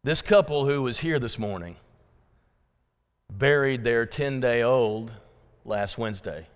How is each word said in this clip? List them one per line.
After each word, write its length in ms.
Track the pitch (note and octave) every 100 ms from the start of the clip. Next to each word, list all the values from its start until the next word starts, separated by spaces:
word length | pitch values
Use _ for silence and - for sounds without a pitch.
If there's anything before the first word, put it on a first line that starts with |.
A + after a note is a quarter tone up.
This 200 | C#3+ D#3
couple 420 | - G#3 D3+ D3
who 160 | C#3 C#3+
was 160 | B2+ A#2
here 220 | D#3+ D3+
this 180 | A#2 -
morning 380 | G#2 F#2+ E2+ F2 _ _ _ _ _ _ _ _ _ _ _ _ _ _ -
buried 520 | G2 C#3 D3 C#3 B2+
their 240 | A#2 A#2 A2+
ten-day-old 1040 | - C#3 C3+ B2 A#2+ A#2 C3 A2+ G#2+ A2+ A2 - _ _ _
last 340 | - G#2 G2+ -
Wednesday. 480 | A2+ G2 - D#2 D#2+